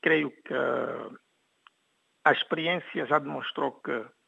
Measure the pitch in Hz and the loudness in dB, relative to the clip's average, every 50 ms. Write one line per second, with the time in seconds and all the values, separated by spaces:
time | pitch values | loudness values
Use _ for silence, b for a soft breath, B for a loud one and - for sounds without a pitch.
0 | - 165 160 156 147 135 - - - - - 131 135 131 127 127 123 123 127 123 | 2 4 4 4 2 0 -6 -10 -10 -6 -2 0 0 0 0 0 -2 -4 -4 -6
1 | 117 - - - _ _ _ _ _ _ _ _ _ - _ _ _ _ _ _ | -10 -12 -14 -16 _ _ _ _ _ _ _ _ _ -20 _ _ _ _ _ _
2 | _ _ _ _ - 160 139 - - - 160 160 160 165 180 175 - - - - | _ _ _ _ 4 4 4 4 2 -2 -2 -2 0 0 0 -2 -2 -4 -6 -4
3 | 151 120 147 151 143 143 151 135 120 - - - 147 139 - - - - 139 120 | 0 2 2 2 2 0 -6 -6 -6 -6 -4 -2 -2 -2 -2 -4 -6 -4 -4 -4
4 | 110 120 _ _ _ | -4 -8 _ _ _